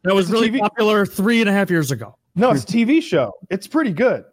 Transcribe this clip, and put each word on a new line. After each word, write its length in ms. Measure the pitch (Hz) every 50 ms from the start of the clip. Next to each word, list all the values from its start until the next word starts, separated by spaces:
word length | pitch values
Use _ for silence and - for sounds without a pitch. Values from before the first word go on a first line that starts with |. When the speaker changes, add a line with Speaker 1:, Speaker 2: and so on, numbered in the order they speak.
| -
Speaker 1:
that 100 | 180 196
was 120 | 196 185
Speaker 2:
it's 60 | 170
a 20 | 214
Speaker 1:
really 140 | 226 247
Speaker 2:
T 60 | 226 220
V 40 | 269
Speaker 1:
popular 460 | 208 208 - - 214 214 214 208 196
three 340 | 185 - - 190 226 233 226
and 100 | 226 202
a 40 | 196
half 160 | 202 196 185
years 220 | 180 165 151 127
ago. 260 | 139 107 113 101 - _ _ _ -
Speaker 2:
No, 160 | 170 233 254
it's 120 | 214 131 120
a 40 |
T 160 | - 185 233 226
V 160 | 226 302 330
show. 320 | 311 - 185 151 123 101 - - - -
It's 180 | 185 190 -
pretty 260 | - - 320 311 226 165
good. 320 | 147 247 240 165 107 - _